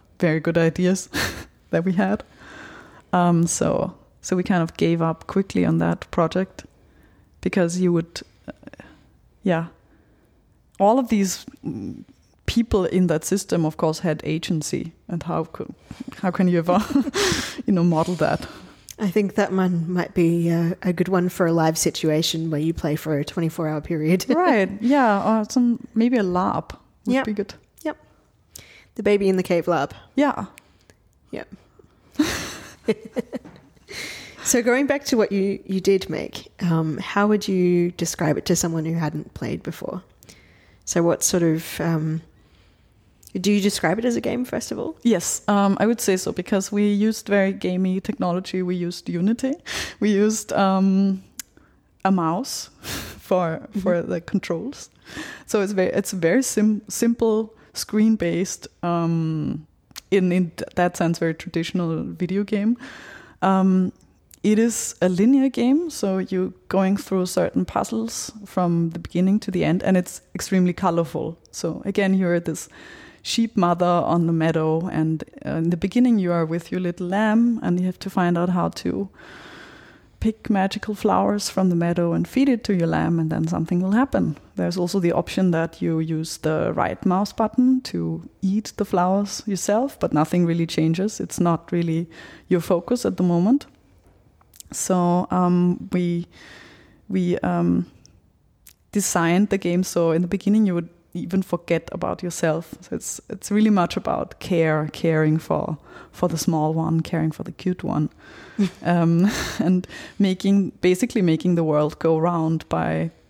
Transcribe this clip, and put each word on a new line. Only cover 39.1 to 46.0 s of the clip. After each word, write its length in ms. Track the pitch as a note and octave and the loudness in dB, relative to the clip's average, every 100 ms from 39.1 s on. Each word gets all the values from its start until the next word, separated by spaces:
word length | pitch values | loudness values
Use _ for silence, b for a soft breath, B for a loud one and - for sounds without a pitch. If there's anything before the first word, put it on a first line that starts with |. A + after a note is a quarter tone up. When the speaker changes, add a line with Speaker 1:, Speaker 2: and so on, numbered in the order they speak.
| D3+ - | -6 -10
Speaker 2:
played 280 | - - E3+ | -10 -8 -6
before? 400 | - - - F#3 - _ b b b b b b | -8 -10 -8 -10 -12 _ b b b b b b
So 160 | - F3 | -4 0
what 180 | E3+ - | 2 2
sort 220 | - F3+ | 0 2
of, 360 | E3 D#3+ - - | 2 0 -4 -6
um, 420 | E3 D#3+ D#3 D#3+ - _ b b b b b _ _ _ - G3 | -2 0 -2 -4 -8 _ b b b b b _ _ _ -12 -4
do 120 | F#3+ | 0
you 80 | G#3 | 2
describe 400 | G3 - D#3+ G#3+ | 2 0 0 0
it 40 | |
as 120 | B3 A#3 | 0 -2
a 40 | |
game, 240 | A#3 B3 | -2 -4
first 280 | B3 - - | -4 -6 -6
of 80 | - | -6
all? 160 | D#4+ - | -8 -2
Speaker 1:
Yes, 380 | A#3 F3+ - - - | 0 0 0 -6 0
um, 300 | G3+ G3 F#3+ | 2 4 2
I 80 | G#3+ | 2
would 140 | A#3 | 0